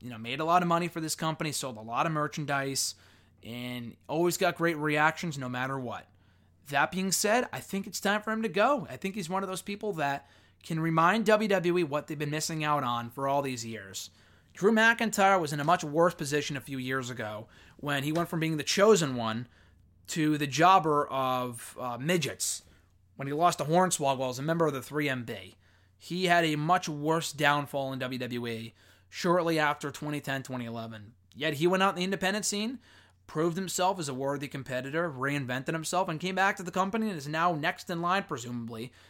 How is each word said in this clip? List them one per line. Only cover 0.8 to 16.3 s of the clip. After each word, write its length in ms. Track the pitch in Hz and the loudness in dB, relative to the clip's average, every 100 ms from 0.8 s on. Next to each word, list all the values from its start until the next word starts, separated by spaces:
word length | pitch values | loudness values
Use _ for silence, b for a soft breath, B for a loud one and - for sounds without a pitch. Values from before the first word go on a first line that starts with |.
| 170 | 0
for 140 | 170 | -4
this 140 | 156 | -6
company, 360 | - 160 156 160 | -2 -2 -2 -4
sold 280 | 135 135 110 | -4 -6 -8
a 20 | |
lot 240 | 110 120 | -4 0
of 80 | 165 | 0
merchandise, 840 | 151 147 156 143 139 139 135 - - b b b _ | 0 -2 -4 -2 -2 -2 -2 -4 -6 b b b _
and 540 | 104 120 123 123 117 - - | -14 -10 -8 -10 -12 -14 -6
always 300 | 156 175 165 | 0 2 2
got 200 | 180 170 | 0 2
great 200 | 165 151 | 0 0
reactions 600 | 151 151 156 156 175 139 | 0 4 4 2 -4 -6
no 100 | 127 | -6
matter 300 | 123 131 135 | -4 -4 -4
what. 280 | 120 95 - _ b b b _ - | -6 -8 -12 _ b b b _ -4
That 240 | 139 156 | 0 0
being 180 | 180 190 | 0 -2
said, 380 | 180 208 240 - | 0 2 2 0
I 60 | 127 | -6
think 260 | - 196 196 | -6 -8 -6
it's 140 | - | -4
time 200 | 196 208 | -2 -2
for 120 | 214 | -2
him 100 | 220 | -4
to 80 | 226 | -2
go. 360 | 175 233 285 165 | 2 2 2 -2
I 80 | 165 | -8
think 160 | 190 | -8
he's 160 | 202 160 | -6 -4
one 120 | 190 | -4
of 60 | 190 | -4
those 140 | 185 | -6
people 320 | - 202 214 | -8 -6 -6
that 340 | 165 143 139 b b b b | -2 -2 -2 b b b b
can 160 | - 160 | -6 -2
remind 460 | 165 160 165 226 | 2 4 4 4
W 240 | 214 214 214 | 4 4 4
W 300 | 190 175 175 | 2 2 2
E 60 | |
what 220 | 156 147 - | 0 -2 -4
they've 120 | 151 | -6
been 120 | 147 | -4
missing 320 | 151 156 160 | -4 -4 -2
out 220 | 151 147 | 0 0
on 260 | 123 120 117 | 0 -2 -4
for 180 | 127 135 | -4 0
all 120 | 139 | 0
these 240 | 139 123 | 0 -4
years. 460 | 113 107 98 95 - b b b b | -8 -10 -10 -12 -12 b b b b
Drew 180 | - 190 | 2 4
McIntyre 680 | 220 226 226 226 214 196 190 | 6 6 4 0 4 6 6
was 120 | 151 | 2
in 80 | 147 | 0
a 40 | |
much 200 | 147 175 | 4 2
worse 300 | 151 151 175 | 2 4 4
position 420 | - 143 | 4 -2